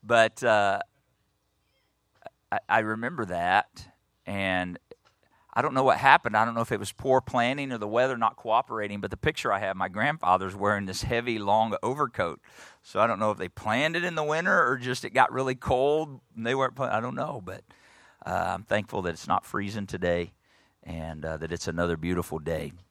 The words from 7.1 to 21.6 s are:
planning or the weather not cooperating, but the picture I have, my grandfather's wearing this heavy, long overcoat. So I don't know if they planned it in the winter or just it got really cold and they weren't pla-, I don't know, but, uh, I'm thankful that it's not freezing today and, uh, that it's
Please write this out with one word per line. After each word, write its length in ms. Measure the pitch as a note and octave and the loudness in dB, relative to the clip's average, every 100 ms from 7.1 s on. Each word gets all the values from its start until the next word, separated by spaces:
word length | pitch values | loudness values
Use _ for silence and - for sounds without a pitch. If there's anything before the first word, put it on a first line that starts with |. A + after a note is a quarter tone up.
| C3 | 2
planning 520 | - B2+ A#2+ C#3 C3+ | 4 0 0 0 -6
or 60 | A#2+ | -6
the 100 | G#2 | -2
weather 280 | A2+ C3 B2 | 2 2 2
not 200 | A2+ - | -2 -2
cooperating, 640 | A2+ A2 - A2+ G#2 G2+ | 0 0 0 -4 -4 -4
but 100 | G2+ | -6
the 60 | G2 | -2
picture 360 | - - B2+ | -4 -2 0
I 60 | G2 | 0
have, 180 | G2+ F#2 | 0 -2
my 120 | F#2+ | -4
grandfather's 680 | F#2+ C3 D#3 - F#2 F#2+ | -2 -2 0 2 2 2
wearing 320 | G2 G2+ G#2 G2 | -2 0 0 -2
this 160 | F#2 | -6
heavy, 360 | - A#2+ A#2+ A2 | -2 -2 -2 -4
long 380 | G2+ G#2+ A2 G2 | 2 2 2 0
overcoat. 580 | - C#3 C#3 - F2 D2+ _ - - - | -2 -2 -4 -2 -4 -4 _ -20 -20 -20
So 180 | - - | -10 0
I 60 | A2+ | 2
don't 120 | G2+ | 2
know 140 | G#2+ | 0
if 60 | G2 | -2
they 100 | F2+ | -6
planned 480 | - G#2+ A2+ D3+ E3 | -8 -2 0 0 -2
it 80 | |
in 100 | F3 | -4
the 80 | E3 | -4
winter 440 | D3+ D#3 F3+ F#3+ D3+ | -2 0 2 4 4
or 100 | C3+ | 2
just 280 | B2 B2+ | -2 -4
it 60 | - | 0
got 220 | C3 B2+ | 4 4
really 240 | B2 C3 B2+ | 4 -2 -2
cold 640 | - B2+ C#3 D3+ D#3 C3+ _ A2+ | 0 2 4 2 -2 -10 _ -8
and 100 | A2+ | -2
they 80 | |
weren't 220 | C3+ C3+ B2 | 0 0 0
pla-, 200 | C3 G#2+ | -2 -2
I 40 | |
don't 160 | A#2+ C3+ | -2 -6
know, 260 | C#3+ C#3 | -6 -8
but, 200 | F2+ F#2 - - - - - _ | -10 -14 -16 -20 -20 -20 -20 _
uh, 300 | - F2+ F2 | -4 -2 0
I'm 80 | F#2 | -4
thankful 400 | G#2 G#2 G2+ G#2+ | -2 -2 -2 -4
that 80 | F2+ | -4
it's 160 | E2 - | -4 0
not 180 | F#2 | -2
freezing 420 | - - G2+ A2 G2 | 0 -6 -6 -6 -8
today 460 | F#2 F2 F2 E2+ _ _ _ _ _ | -2 0 0 -2 _ _ _ _ _
and, 400 | - E2 D#2+ D#2 | -12 -10 -8 -8
uh, 120 | D#2 D#2+ | -8 -6
that 120 | D#2+ | -6
it's 160 | E2+ | -6